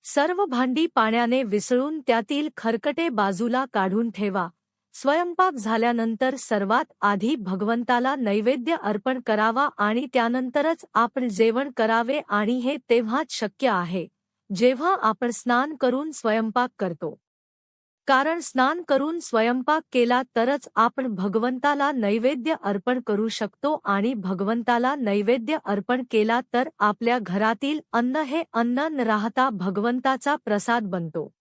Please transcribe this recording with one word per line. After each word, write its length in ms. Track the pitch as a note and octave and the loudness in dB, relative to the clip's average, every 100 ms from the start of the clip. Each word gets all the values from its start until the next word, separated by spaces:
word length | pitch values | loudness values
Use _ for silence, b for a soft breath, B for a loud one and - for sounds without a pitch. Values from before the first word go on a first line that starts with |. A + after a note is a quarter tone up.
| - | -2
सर्व 380 | C#4+ D4+ F4+ G4 | 0 0 0 -2
भांडी 420 | B3 B3+ C4 E4+ - | 0 0 0 0 2
पाण्याने 480 | A3 A#3 A#3 B3+ | 2 2 2 0
विसळून 580 | A#3 G#3 - B3 C#4 D#4 B3+ | 0 -2 0 0 0 -4 0
त्यातील 420 | A3+ - C#4+ D4+ - | 0 0 -4 -4 -4
खरकटे 520 | A3+ A3+ C#4+ C#4 E4+ | -4 -2 -2 -2 -2
बाजूला 560 | A3 G3+ F#3 A#3 B3 C4 | 0 0 0 -2 -2 -2
काढून 360 | G#3 F#3+ G3+ A#3 | -2 0 0 -2
ठेवा. 380 | G3 G#3 F#3+ F3 _ _ _ _ | -2 -4 -2 -6 _ _ _ _
स्वयंपाक 600 | - C4+ D#4 F4 E4+ F#4 | -4 0 2 0 0 0
झाल्यानंतर 840 | C#4 G#3+ A3 A#3 A#3 A3+ A3 C4 C4 | 0 -2 0 2 0 -2 0 -2 -2
सर्वात 580 | - G#3 G3 A#3 - _ | -2 -2 2 0 0 _
आधी 340 | G3+ G3+ A3+ D4 | 0 2 0 -2
भगवंताला 800 | F#3 F#3+ G#3 A#3 A#3+ A#3+ B3+ C#4 | -2 -2 -2 -2 0 0 2 0
नैवेद्य 600 | A3 G3+ G#3+ C4+ A#3+ E4 | 0 0 0 0 -2 -2
अर्पण 400 | G#3 G#3 B3+ B3+ A#3+ | -2 -2 -2 -4 0
करावा 440 | G#3+ A3 A#3 C#4+ - | 2 2 2 -2 0
आणि 300 | G#3 A#3 C4 | 0 0 0
त्यानंतरच 720 | B3+ A#3 B3 B3+ C#4+ D4+ E4 - | 0 0 0 -2 0 0 -2 -2
आपण 360 | G#3+ A#3 - B3 | 0 0 0 -4
जेवण 420 | F#3+ A3+ A#3 C#4 B3 | 2 2 2 -4 0
करावे 440 | A3 A3+ A#3 D4 - | 2 2 0 -4 -2
आणि 300 | G#3 G#3+ B3+ | -2 0 0
हे 200 | B3 D4+ - | -2 -4 2
तेव्हाच 420 | A#3 A3 B3+ D#4+ | 2 2 -4 -4
शक्य 380 | - G#3+ _ C4 | -6 -6 _ 0
आहे, 380 | F#3+ E3+ F#3 D3+ _ _ _ _ F#3+ | 0 -2 -4 -6 _ _ _ _ 2
जेव्हा 400 | B3 B3+ E4+ F#4+ | 2 4 0 2
आपण 280 | A3 G#3+ A#3+ | 0 0 -4
स्नान 460 | - B3 A#3+ C#4+ D4+ | -4 0 0 0 0
करून 360 | B3+ B3+ D#4 | 0 0 -4
स्वयंपाक 580 | C#4+ A3+ A3 A3+ A#3+ B3 - | -4 0 0 0 0 -2 -2
करतो. 400 | F#3+ E3 D3+ - _ _ _ _ _ _ _ _ - | -6 -4 -8 -10 _ _ _ _ _ _ _ _ 2
कारण 320 | C4+ C#4+ E4+ | 2 4 -2
स्नान 420 | - C4 C4 E4+ | -2 0 2 0
करून 380 | E4+ C4+ D4 E4+ | 0 0 0 -4
स्वयंपाक 640 | - A3+ A3+ B3+ B3+ D#4 - | -2 2 2 0 0 -2 0
केला 300 | B3+ A#3+ B3 C4 - | 0 4 2 0 0
तरच 340 | A#3+ C#4 - - | 0 0 -2 2
आपण 320 | A3+ - C4 | 2 2 -4
भगवंताला 840 | F#3+ G3 G#3+ A#3+ B3+ C#4+ C#4+ C#4+ | -2 0 0 0 0 0 2 0
नैवेद्य 640 | C4+ G3+ A3 B3 C#4+ A#3+ D#4+ | 2 0 2 0 0 -2 -2
अर्पण 360 | G3 G3+ A#3+ B3+ B3 | -2 -2 0 -2 0
करू 200 | G#3 A3 | -2 -2
शकतो 520 | - G#3 _ C#4+ D4+ | -4 -8 _ -2 -2
आणि 300 | - G3 A3 | 0 0 0
भगवंताला 840 | B3 F#3 F#3 G3+ A#3 A#3 A#3+ B3 D4 | -2 -4 -2 -2 -2 0 2 2 0
नैवेद्य 640 | A3 G3+ G#3 B3+ A3+ D#4 - | 0 0 2 0 0 -4 -2
अर्पण 380 | G3+ G3 B3+ B3+ | -4 0 -2 0
केला 300 | A3 G#3+ A#3+ A#3+ | 0 2 0 0
तर 160 | A#3+ C4 _ | -2 -2 _
आपल्या 400 | G#3 G3+ A#3 B3 | 0 2 0 0
घरातील 580 | F#3 F#3+ A3 A3+ C#4 D4+ - | -2 0 0 0 -2 -4 -2
अन्न 220 | A#3 B3 C#4+ | -2 0 -2
हे 280 | C#4 D#4 D#4+ | -2 -4 -2
अन्न 260 | A3+ A#3+ B3 | -2 0 0
न 200 | D#4 D4 | -2 -2
राहता 500 | A3+ G#3+ A3+ B3+ C4 | 0 0 0 0 0
भगवंताचा 840 | G#3 F3+ F#3+ A3+ B3 C4+ C4+ C#4+ D4+ | 0 -4 -2 -2 0 0 0 -2 -2
प्रसाद 480 | - G#3 - A#3+ | 0 -2 2 0
बनतो. 480 | G#3 F3+ E3 E3 C#3+ _ | 0 -4 -4 -6 -8 _